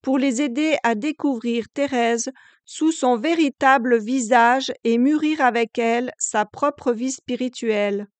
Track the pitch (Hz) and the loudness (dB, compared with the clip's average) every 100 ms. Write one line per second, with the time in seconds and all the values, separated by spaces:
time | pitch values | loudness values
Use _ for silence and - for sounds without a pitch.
0 | - 269 277 226 294 240 311 294 233 220 | 0 0 2 0 -2 -2 0 0 0 -2
1 | 285 302 294 247 240 233 214 - 277 254 | -4 -4 -4 -2 -4 -4 -4 -6 -4 0
2 | 233 233 254 262 - _ _ - 311 320 | 0 -2 -6 -12 -20 _ _ -2 0 2
3 | 254 240 277 330 294 - 269 269 233 233 | 0 2 0 0 0 2 2 4 4 0
4 | 208 262 220 247 233 262 262 - 233 233 | 0 -4 2 4 6 2 -2 -4 0 2
5 | 262 302 302 311 254 233 226 - 233 233 | 2 2 0 2 2 2 -2 -2 0 0
6 | 247 - - 220 208 - 294 285 - 226 | -4 -6 -4 -2 -4 -2 -4 -2 -4 -2
7 | 262 262 - 247 254 - 233 208 202 202 | -4 -8 -8 -4 -4 -4 -2 0 0 -2
8 | 208 | -6